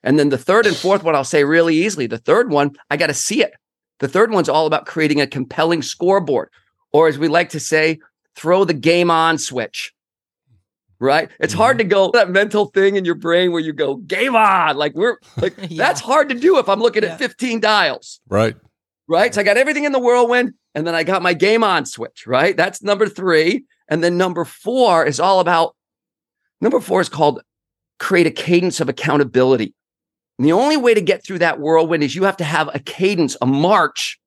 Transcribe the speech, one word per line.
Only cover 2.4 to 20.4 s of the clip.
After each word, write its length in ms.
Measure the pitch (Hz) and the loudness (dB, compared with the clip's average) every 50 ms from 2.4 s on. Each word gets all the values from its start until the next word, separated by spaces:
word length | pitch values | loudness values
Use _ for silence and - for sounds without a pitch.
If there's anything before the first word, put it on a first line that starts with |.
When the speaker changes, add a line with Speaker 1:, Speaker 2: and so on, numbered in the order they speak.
| 240 254 | 2 0
Speaker 1:
one, 200 | 147 143 143 143 139 _ _ _ | 0 0 0 0 -4 _ _ _
I 80 | 143 | -4
gotta 160 | 147 147 151 143 | -2 -2 -4 -4
see 280 | - - - 208 262 220 | -6 -6 -4 -2 -2 -2
it. 100 | - - _ _ _ _ _ _ _ _ _ | -2 -4 _ _ _ _ _ _ _ _ _
The 80 | - | -8
third 240 | 135 - 185 220 226 | -2 2 0 0 2
one's 160 | 220 190 156 143 | 2 -2 0 2
all 160 | 139 156 160 | 0 0 0
about 200 | 156 156 147 - | 0 -2 -2 -4
creating 340 | - - 165 156 147 147 147 | -8 -4 -2 0 0 2 0
a 60 | 139 | 0
compelling 540 | 131 - 139 127 - - - 156 165 175 160 | -2 -4 -8 -8 -6 -2 -2 0 0 0 -2
scoreboard, 680 | 131 - - _ 170 180 196 202 175 147 139 110 73 _ _ _ _ _ _ _ _ _ - | -4 -8 -8 _ 0 0 0 0 0 0 -2 -2 -4 _ _ _ _ _ _ _ _ _ 2
or 140 | 147 165 | 2 2
as 100 | 160 143 139 | 2 2 0
we 80 | 156 | -2
like 220 | 160 151 170 175 - | 0 0 0 0 -2
to 100 | - 151 | -6 -10
say, 400 | - - 160 156 156 160 160 156 _ _ _ _ _ _ _ | -6 -2 0 2 2 0 -2 -4 _ _ _ _ _ _ _
throw 280 | - - 160 180 190 196 | -8 0 0 2 2 2
the 100 | 175 165 | 0 -2
game 380 | 139 110 160 170 175 175 170 | 0 2 2 2 2 2 2
on 260 | 170 165 160 165 160 | 2 2 2 0 0
switch, 540 | 147 - - 135 123 110 - - - - - _ _ _ _ _ _ _ _ _ _ _ _ _ _ _ _ _ _ _ _ _ _ | -2 -6 -8 -6 -8 -8 -8 -10 -12 -14 -14 _ _ _ _ _ _ _ _ _ _ _ _ _ _ _ _ _ _ _ _ _ _
right? 300 | 117 135 143 - - - - _ | 0 0 0 0 0 -4 -6 _
It's 140 | - - - | -6 -4 0
hard 240 | 165 220 247 262 | 2 2 2 2
Speaker 2:
Mm-hmm. 120 | 226 226 180 | 2 0 0
Speaker 1:
to 60 | 202 | 2
go, 160 | 196 190 180 | 2 2 2
that 180 | - 240 208 180 | 2 2 0 2
mental 360 | 180 196 208 202 - 208 208 | 2 0 0 0 0 -2 -2
thing 280 | 202 _ 196 196 196 196 | 0 _ 0 2 2 0
in 100 | 202 185 | 0 -2
your 100 | 170 170 | -2 -4
brain 360 | - - 165 170 175 185 180 | -4 -2 0 2 2 2 2
where 100 | 170 165 | 0 -2
you 120 | 160 160 151 | -4 -6 -4
go, 220 | 139 151 139 139 | -4 -4 -4 -4
"Game 380 | 247 196 143 185 190 240 269 247 | -8 -8 -8 -4 -4 -2 0 2
on." 420 | 226 220 202 190 185 165 156 143 | 2 2 4 2 2 0 0 -2
Like 180 | 139 147 151 135 | -2 -4 -4 -2
we're, 220 | 151 196 247 233 - _ - _ | -2 -2 -2 -2 -4 _ -16 _
like, 160 | - - 190 - | -6 -6 -6 -6
Speaker 3:
<laughs> 120 | - 196 160 | -10 -14 -12
Yeah. 80 | 165 160 233 | -4 -2 0
Speaker 1:
that's 160 | 302 - - | 0 -2 -2
hard 280 | - 226 262 311 294 285 | -4 -2 0 0 0 0
to 60 | 254 | -4
do 220 | 240 262 349 381 - | 0 2 2 2 2
if 80 | - - | 2 0
I'm 100 | 196 202 | -2 0
looking 240 | 226 240 - 220 214 | 0 0 0 0 -4
Speaker 3:
Yeah. 60 | 180 165 | -4 -6
Speaker 1:
at 60 | - | -6
fifteen 400 | - 214 - _ 240 254 226 226 | -8 -8 -6 _ -6 -4 -4 -2
dials. 600 | 214 214 214 208 180 151 123 - - - - _ _ _ | 0 0 2 2 0 0 -2 -6 -12 -20 -20 _ _ _
Speaker 2:
Right. 260 | 98 101 113 110 - _ _ _ _ _ _ _ _ _ _ | 0 0 0 0 -2 _ _ _ _ _ _ _ _ _ _
Speaker 1:
Right? 260 | - 160 170 208 233 - | -2 0 2 2 2 0
So 80 | 208 | 0
I 20 | 208 | 0
got 140 | 208 - | 2 2
everything 260 | 233 269 294 302 294 294 | 2 2 0 0 -2 -2
in 60 | 294 | -2
the 80 | 269 262 | -2 0
whirlwind, 540 | 247 240 247 247 247 233 240 247 | 2 2 2 4 2 2 2 0